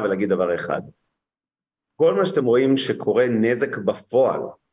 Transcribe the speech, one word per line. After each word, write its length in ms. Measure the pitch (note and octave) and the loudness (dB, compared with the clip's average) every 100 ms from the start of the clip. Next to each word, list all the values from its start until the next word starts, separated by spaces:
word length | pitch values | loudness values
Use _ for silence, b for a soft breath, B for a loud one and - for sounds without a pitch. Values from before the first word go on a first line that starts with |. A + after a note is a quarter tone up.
ולהגיד 240 | G#2 F#2+ G2+ | 0 -2 0
דבר 260 | F#2 F2+ | 0 0
אחד. 260 | E2 D#2+ D2 - _ _ _ _ _ _ _ _ _ _ - | -2 -4 -8 -8 _ _ _ _ _ _ _ _ _ _ 0
כל 180 | D#3+ | 2
מה 100 | F#3+ | 2
שאתם 200 | F#3 D3 | 0 0
רואים 320 | B2 A#2+ C3+ C3+ | 2 4 4 0
שקורה 500 | - - - G#2 B2 | -2 -4 0 2 2
נזק 500 | A2+ A2+ A#2+ C3+ - | 2 0 0 -2 -4
בפועל, 640 | G2 G#2+ - A#2+ B2 D2+ - - _ | -4 -6 -2 2 2 0 -6 -14 _